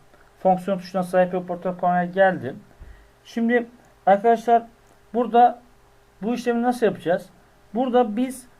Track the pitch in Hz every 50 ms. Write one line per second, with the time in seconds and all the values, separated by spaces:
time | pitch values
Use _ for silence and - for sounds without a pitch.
0 | _ _ _ _ _ _ _ _ - 190 185 180 - 202 196 180 - - - 190
1 | 175 - 185 185 180 175 180 180 175 - 175 175 - 185 180 180 185 175 180 180
2 | 180 180 180 196 190 190 180 143 120 127 170 208 - _ - _ - - - -
3 | - _ _ _ _ - - 233 233 226 247 247 240 - - _ _ _ _ _
4 | - 190 196 196 202 233 233 226 - 240 233 233 233 - _ _ _ _ _ _
5 | _ _ - 233 247 208 208 240 247 240 240 - _ _ _ _ _ _ _ _
6 | _ _ _ - 190 220 247 240 - 240 233 233 240 247 247 247 240 202 - -
7 | - 151 180 - - - _ _ _ _ _ _ _ _ - 226 269 262 226 247
8 | 247 214 202 233 254 262 254 - - - _ _